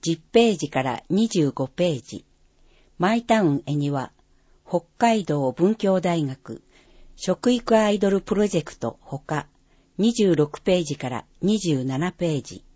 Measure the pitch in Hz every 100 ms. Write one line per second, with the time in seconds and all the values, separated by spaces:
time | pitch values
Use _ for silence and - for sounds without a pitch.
0 | 165 160 _ 226 233 185 147 135 131 117
1 | _ 190 226 185 143 - 131 - 175 139
2 | - - _ _ _ _ _ _ _ _
3 | 185 233 233 220 175 139 143 147 143 143
4 | 123 _ _ _ _ _ - 175 - _
5 | 233 226 165 147 131 127 180 220 196 190
6 | 175 170 143 131 - 113 _ _ _ -
7 | - - - 180 240 247 - 220 214 208
8 | 196 196 - 202 208 185 147 - 117 -
9 | - 139 - 151 - _ _ _ _ -
10 | 214 233 202 156 147 - - 180 156 143
11 | 127 120 - _ 185 214 180 139 131 131
12 | 175 - 170 147 113 92 -